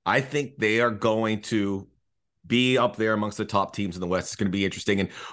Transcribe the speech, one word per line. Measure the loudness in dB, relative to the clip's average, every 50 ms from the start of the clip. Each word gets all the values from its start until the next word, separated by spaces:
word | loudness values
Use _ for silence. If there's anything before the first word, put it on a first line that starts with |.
| _
I | 2 2 2
think | 2 0 -2 -4 -4 -4 -4 0
they | 0 2 4 4
are | 2 2
going | 2 0 0 2 2 2 2 0 0 -2 -2
to | -2 0 0 2 0 -2 -4 -6 -10 _ _ _ _ _ _ _ _ _ _ -4
be | 0 2 2 4 4 4 4
up | 2 2 0
there | 0 0 0 2
amongst | 0 0 -2 -4 -4
the | -4
top | 0 0 0 0 0 -2
teams | -4 -4 -4 -4
in | -4
the | -4
West. | -2 -2 -2 -2 -4
It's | -4
gonna | -2 -2 -2
be | 0 0 -2
interesting, | -2 -4 -2 0 0 2 2
and | 0 -2 -4 -10 -16 -16